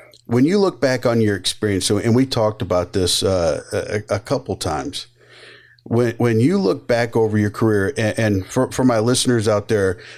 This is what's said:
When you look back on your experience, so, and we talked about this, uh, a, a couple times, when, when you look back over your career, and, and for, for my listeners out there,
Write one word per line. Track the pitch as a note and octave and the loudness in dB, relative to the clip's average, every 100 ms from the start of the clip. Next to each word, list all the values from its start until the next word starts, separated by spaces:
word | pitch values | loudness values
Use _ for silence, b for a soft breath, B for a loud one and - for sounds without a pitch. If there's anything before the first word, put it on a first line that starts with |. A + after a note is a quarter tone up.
| B B - | B B -2
When | A#2 | 2
you | C#3+ G3+ | 2 4
look | F#3+ F3 | 0 0
back | C3+ B2+ B2 | -2 0 0
on | A#2 | 2
your | G#2+ G2 | 2 0
experience, | - - G#2+ F#2+ - | -4 -4 -2 0 0
so, | G#2 | 0
and | A2 | 2
we | A#2+ C3+ | 2 2
talked | B2 G#2+ G#2 | 0 0 -2
about | F2 F2+ F2 | -2 -2 0
this, | G2 F2 - | -2 -2 0
uh, | G2 F#2 E2 - - G2+ F2 G#2 - | 0 0 0 -2 -4 -6 -4 -6 -4
a, | G#2 | -6
a | |
couple | - C3+ - F#2+ | -2 -6 -4 -6
times, | F#2 D2+ - - - B B B B B B B | -6 -6 -8 -10 -14 B B B B B B B
when, | - A2+ A#2+ A2 | -4 0 0 0
when | A#2+ A2+ | 0 2
you | C3 G3 | 2 2
look | F#3+ C#3 - | 0 -2 -2
back | A#2 A#2 A#2 | 0 0 0
over | A2 G#2+ | 2 2
your | G2+ | 0
career, | - A2+ G#2 G2 - | 0 0 2 0 0
and, | A2 - | -2 0
and | A2 G2 F#2+ | 0 0 -2
for, | B2+ C3 | -2 -2
for | - | 0
my | B2+ A2+ | 2 2
listeners | A2+ B2+ B2+ A#2+ G#2+ | 2 0 0 0 2
out | G#2 G2+ | 0 0
there, | A2 F#2+ F#2 B | 0 0 -2 B